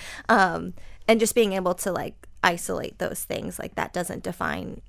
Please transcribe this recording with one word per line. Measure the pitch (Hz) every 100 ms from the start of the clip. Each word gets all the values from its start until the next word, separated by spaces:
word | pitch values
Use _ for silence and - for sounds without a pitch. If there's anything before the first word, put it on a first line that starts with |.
| -
<laughs> | - -
Um, | 220 190 165 175 - - - -
and | 233
just | 220
being | - 214
able | 190 185
to, | 185 202
like, | 175 - - - -
isolate | 185 175 - - - -
those | 175 -
things, | - - - 175
like, | -
that | - -
doesn't | 180 180 -
define | - 175 170 78 - -